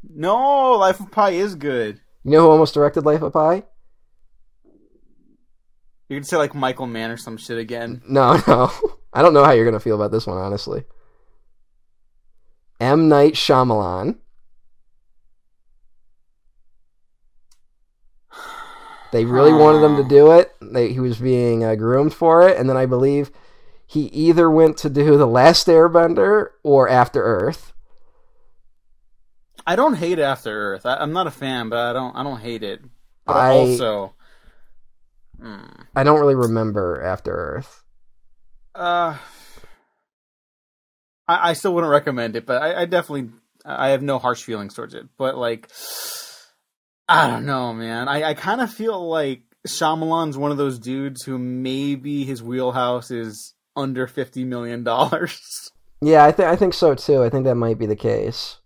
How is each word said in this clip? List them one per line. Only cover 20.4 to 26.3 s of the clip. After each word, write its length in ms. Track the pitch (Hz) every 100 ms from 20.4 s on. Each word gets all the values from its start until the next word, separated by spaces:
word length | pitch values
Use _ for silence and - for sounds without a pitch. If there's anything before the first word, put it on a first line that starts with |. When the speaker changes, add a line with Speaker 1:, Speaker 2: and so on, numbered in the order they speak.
| 180 _
Speaker 2:
They, 320 | 104 123 120
he 80 | 123
was 180 | 127 113
being, 440 | 127 123 120 113
uh, 120 | 113
groomed 400 | 110 113 131 151
for 340 | - 170 165 180
it, 80 | 185
and 100 | 131
then 80 | 131
I 80 | 131
believe 440 | 123 135 143 139 - _ _ - - _
he 180 | 151 139
either 440 | 139 160 165 165
went 280 | 156 160 156
to 120 | 151
do 280 | 139 147 143
The 80 | 131
Last 400 | 123 143 170 -
Airbender 840 | 160 170 170 170 165 190